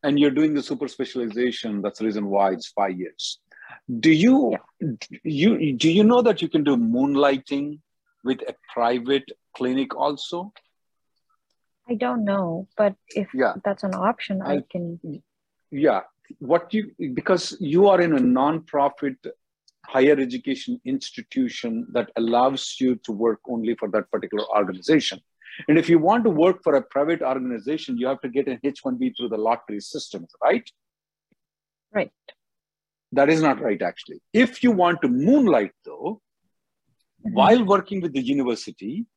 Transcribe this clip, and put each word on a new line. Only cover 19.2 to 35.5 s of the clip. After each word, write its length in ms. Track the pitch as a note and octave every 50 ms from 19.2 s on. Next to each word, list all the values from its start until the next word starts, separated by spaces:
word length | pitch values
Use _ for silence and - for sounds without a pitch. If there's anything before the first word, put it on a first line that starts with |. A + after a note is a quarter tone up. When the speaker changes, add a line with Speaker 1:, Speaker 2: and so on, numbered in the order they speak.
| _ - - _ _ _ _ _ _ _ _ _ _
Speaker 1:
higher 320 | - - C3 C3 C#3+ D3 C#3 C3+
education 540 | B2 B2 B2+ - C3+ C3+ B2+ - - B2 B2 _
institution 1000 | B2+ C3+ C3+ - - - - A#2 _ - C3 C3 A#2+ - - - A#2 A2+ A2+ A#2+ -
that 180 | - B2 A2 - _
allows 480 | A2+ A#2 A2+ B2 - B2+ C3+ C3+ B2+ - - - -
you 160 | C3+ B2+ B2 A2 _
to 60 | -
work 300 | A2 G2 A2+ A#2 G#2+ - _
only 300 | - A#2+ A#2 A2+ A#2 A#2
for 120 | - A#2 G#2
that 200 | F2+ G#2+ G2+ _
particular 360 | - G#2+ F#2+ F#2 - G#2 G2+ - A2 G#2
organization. 600 | G2+ F#2 F#2 F#2 E2+ - D#3+ D3+ A#2+ - F#2+ - _ _ _ _ _ - - - -
And 100 | - D3+
if 120 | E3 E3+ E3+
you 100 | E3+ E3
want 240 | D3+ F3+ G#3+ B3 A3
to 60 | A3+
work 340 | F3 D3+ E3 F#3 F3+ - _
for 120 | F#3 C#3+
a 60 | C3+
private 400 | A#2+ - - C#3 C#3+ D#3 E3+ E3+
organization, 760 | E3 C3 C3 C3 B2+ B2+ A#2+ A2+ G2+ B2+ D3+ D#3 - - B2+
you 100 | A#2 B2
have 140 | B2+ C#3 C3
to 80 | - C3
get 180 | A#2 C3+ C#3
an 120 | C#3 B2+ A#2+ -
H 160 | C#3+ C#3+ - _
one 100 | C#3 B2+
B 140 | A#2+ B2+ B2+ B2
through 160 | - A#2+ A2+
the 80 | A2 G#2+ G#2+
lottery 340 | A2+ A#2+ A#2 - - G#2+ G#2
systems, 480 | - - - D3+ - - - F#2+ E2+ _ _ _
right? 260 | G#2+ C3+ F#3+ A#3 - - _ _ _ _ _ _ _ _ _ _ _ _ _ _ _ _ _ _ _ _ _ _ _ _ -
Speaker 2:
Right. 200 | G#3+ E3+ - _ _ _ - - _ _ _ _ _ _ _ _ _ _ _ _ _ _ _
Speaker 1:
That 180 | - C#3 C#3 C#3+
is 120 | D#3+ D#3+
not 180 | D#3 D3 C3 G#2+
right, 220 | D3+ A#2+ G2+ -
actually. 400 | - F2 - - - - - - _ _
If 320 | - G#3+ B3+ - - - -
you 80 | B3
want 300 | A3+ F3+ F3 F3 F3 E3+
to 80 | - C3
moonlight, 640 | B2 B2+ C#3+ F#3+ C4+ D4+ C4 G#3